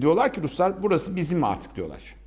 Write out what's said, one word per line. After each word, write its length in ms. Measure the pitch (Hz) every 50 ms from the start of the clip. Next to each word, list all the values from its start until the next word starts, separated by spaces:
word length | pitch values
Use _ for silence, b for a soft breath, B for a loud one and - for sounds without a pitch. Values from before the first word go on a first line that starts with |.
diyorlar 320 | 135 151 170 220 277 262
ki 100 | - 196
Ruslar, 400 | 151 131 - - 180 196 190 190
"Burası 340 | 202 202 185 - - 196 185
bizim 280 | 185 165 147 180 165 127
artık." 320 | 101 92 - - - -
diyorlar. 240 | 95 85 78 69 - - - - - -